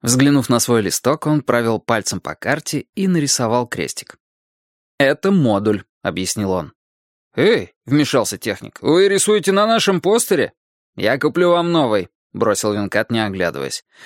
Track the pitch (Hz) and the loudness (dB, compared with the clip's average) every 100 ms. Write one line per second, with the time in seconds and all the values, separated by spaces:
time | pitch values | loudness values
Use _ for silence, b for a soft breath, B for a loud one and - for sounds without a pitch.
0 | 127 127 139 143 120 120 - 117 98 - | 0 2 4 4 2 0 2 0 0 -2
1 | 120 151 156 151 - 123 117 110 - 113 | 0 0 0 -2 2 0 0 -2 -2 -2
2 | 101 95 - - - 147 - 147 - - | -2 -8 -8 -8 -4 -4 -4 -8 -8 -4
3 | 190 175 143 - 120 120 120 - 71 - | 0 0 0 0 0 0 -2 -6 -8 -8
4 | - - _ _ _ _ _ _ _ _ | -16 -20 _ _ _ _ _ _ _ _
5 | 139 151 196 196 131 101 107 104 - _ | 0 2 2 2 4 2 0 -2 -4 _
6 | 87 87 92 - 98 90 78 _ _ _ | -6 -4 -6 -4 -4 -4 -6 _ _ _
7 | _ _ _ - 160 226 90 _ - 143 | _ _ _ 0 2 2 -2 _ -2 0
8 | 147 135 104 92 - 101 - - 110 165 | 2 0 -2 -4 -6 -8 -8 -8 0 2
9 | 196 196 - 214 185 196 214 226 - 190 | 2 2 2 0 2 0 2 2 2 0
10 | 180 226 - 175 120 _ _ _ _ - | 2 0 2 0 0 _ _ _ _ -4
11 | 98 135 151 - 175 175 170 170 131 107 | -2 0 0 2 2 2 2 0 2 0
12 | 87 _ _ 101 107 101 107 104 101 104 | -2 _ _ -2 0 2 0 -2 -2 -2
13 | 110 113 107 95 87 71 67 - _ B | -2 -2 -2 -2 -2 -2 -8 -8 _ B